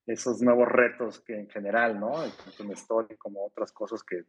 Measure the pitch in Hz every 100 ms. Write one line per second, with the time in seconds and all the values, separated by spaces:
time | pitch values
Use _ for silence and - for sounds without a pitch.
0 | - 113 127 107 123 120 120 123 120 -
1 | 113 - - 107 101 107 98 113 117 104
2 | 107 156 127 - 98 - 104 104 - 113
3 | 110 107 107 101 104 - 104 - 104 113
4 | - 90